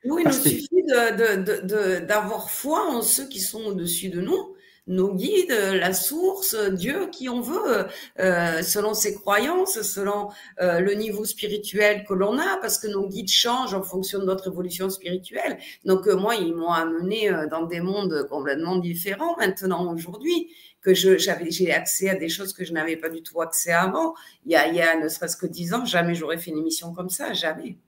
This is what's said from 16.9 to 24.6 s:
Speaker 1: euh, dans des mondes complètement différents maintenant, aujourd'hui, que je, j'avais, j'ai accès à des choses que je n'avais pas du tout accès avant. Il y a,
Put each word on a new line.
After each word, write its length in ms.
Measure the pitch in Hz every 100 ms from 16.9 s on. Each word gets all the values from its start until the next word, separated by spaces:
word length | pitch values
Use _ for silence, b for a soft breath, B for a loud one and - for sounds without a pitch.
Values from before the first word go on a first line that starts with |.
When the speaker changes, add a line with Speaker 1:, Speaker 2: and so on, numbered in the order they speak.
| 165 180 220 208
Speaker 1:
euh, 160 | 170 151
dans 160 | 160
des 180 | 165 170
mondes 460 | 180 202 196 151 -
complètement 480 | 147 139 139 165 185
différents 640 | 175 170 196 196 330 339
maintenant, 520 | 202 185 190 175 175
aujourd'hui, 600 | 165 170 208 285 349 330 B B B
que 100 | -
je, 240 | 180 190 190
j'avais, 340 | 208 160 170
j'ai 220 | 170 180
accès 380 | 151 - - 190
à 40 |
des 140 | 190 165
choses 240 | 165 190
que 100 | -
je 120 | 165
n'avais 240 | 165 160 160
pas 100 | 160
du 140 | 165
tout 180 | 165 165
accès 320 | 160 - 175
avant. 400 | 170 190 302 330 B B B
Il 80 | -
y 40 |
a, 120 | 160